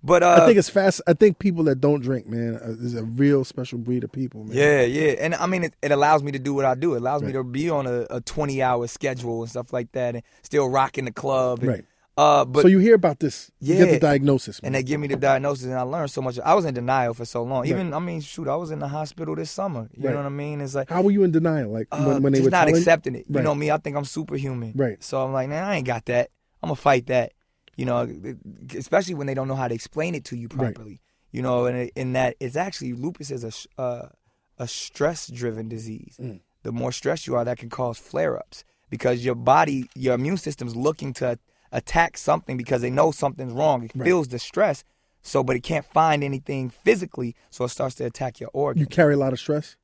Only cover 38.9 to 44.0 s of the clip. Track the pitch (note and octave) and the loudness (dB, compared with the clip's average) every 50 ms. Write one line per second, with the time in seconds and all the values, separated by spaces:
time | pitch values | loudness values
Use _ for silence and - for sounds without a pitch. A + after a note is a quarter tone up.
38.9 | - A2+ - C3 B2 A#2+ A#2+ C3 B2 A#2+ A#2+ B2 C3+ D#3 E3 D3+ C#3+ C3+ B2 - | -12 -2 0 0 0 0 0 -4 -4 0 2 4 6 6 4 2 0 -6 -6 -8
39.9 | _ C3 B2+ B2+ B2 A#2+ B2+ D3 F#3+ F#3 - D#3 C#3 - B2 A#2+ A2+ A#2 B2+ D3 | _ -4 -2 0 0 0 0 -2 -4 -4 -4 -8 -8 -8 -10 -10 -6 -2 -2 -2
40.9 | D#3+ - - C#3 B2 - C3+ B2 A#2+ A#2 _ _ _ _ _ _ - B2 - - | -2 -2 -8 -10 -8 -4 -4 -4 -4 -6 _ _ _ _ _ _ -8 -8 -6 0
41.9 | - E3 E3+ E3 - - - - D3+ E3 - - C3 B2+ A#2+ - C#3 A#2+ A#2+ B2 | 2 2 2 2 -2 -6 -2 -2 -2 -2 -2 -8 -8 -8 -4 -2 -2 -2 0 -2
42.9 | B2+ C#3 D3+ D#3 D3 - - C#3 B2+ - C3 B2+ A#2 B2+ D3+ D#3 C#3+ B2 A#2 A2+ | -2 0 0 0 -2 0 -4 -4 -4 -6 -10 -10 -4 0 0 2 0 0 -4 -8
43.9 | - B2+ | -8 -2